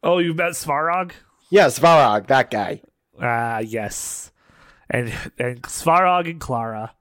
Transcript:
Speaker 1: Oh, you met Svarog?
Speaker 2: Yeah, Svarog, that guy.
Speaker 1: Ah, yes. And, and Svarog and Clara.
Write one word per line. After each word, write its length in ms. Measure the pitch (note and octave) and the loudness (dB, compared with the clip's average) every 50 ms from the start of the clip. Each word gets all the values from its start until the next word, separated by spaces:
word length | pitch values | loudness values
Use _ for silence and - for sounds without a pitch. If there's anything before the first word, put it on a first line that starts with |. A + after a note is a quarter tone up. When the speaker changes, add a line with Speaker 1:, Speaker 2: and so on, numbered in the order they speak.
| - | 0
Speaker 1:
Oh, 160 | E3+ F3 F3+ | 0 0 2
you 160 | F3 E3+ E3 | 0 -2 -2
met 160 | D#3+ F3 E3+ | -2 -4 -4
Svarog? 600 | F3 - - D#3 C#3+ C#3+ D#3 E3 E3+ F#3 F#3 F3 - - _ _ _ _ _ _ | -6 -8 -6 -4 -4 -2 -2 -2 -2 -4 -6 -8 -12 -20 _ _ _ _ _ _
Speaker 2:
Yeah, 200 | F3 G3+ F#3+ C#3 | 4 6 6 6
Svarog, 580 | B2 - - E3+ E3+ D#3 C#3 A#2 G#2 G#2+ F#2+ - | 4 4 6 6 8 8 8 6 4 2 2 2
that 240 | C3+ C3 B2 - | 2 2 2 0
guy. 320 | - G#2+ G2+ F2+ - - _ _ _ _ _ _ _ - | -2 -6 -4 -4 -8 -12 _ _ _ _ _ _ _ -8
Speaker 1:
Ah, 400 | - A#2+ A#2+ A#2 A#2 A#2 A2+ A2 | -4 -4 -2 -2 -4 -4 -4 -6
yes. 720 | A2+ A2 A2 A2+ G#2+ G#2 - - - - - - - - _ _ _ _ _ _ _ _ _ _ _ _ | -6 -6 -6 -6 -6 -6 -8 -10 -12 -12 -12 -14 -16 -18 _ _ _ _ _ _ _ _ _ _ _ _
And, 200 | - A#2+ B2 A#2 - - - - _ _ | -4 -4 -4 -4 -8 -10 -12 -14 _ _
and 240 | A#2+ B2 B2 A#2+ B2+ | -8 -8 -8 -10 -14
Svarog 680 | - - - - E3 D#3+ F3 F#3 F3+ F3+ F3+ F3 E3 | -14 -12 -4 0 2 2 4 4 4 2 0 -2 -4
and 100 | E3+ D#3+ | -8 -12
Clara. 540 | - - C3 A#2 A#2 A2+ A2 G#2+ A2 A2+ _ _ | -8 -6 -6 -6 -6 -6 -8 -10 -12 -12 _ _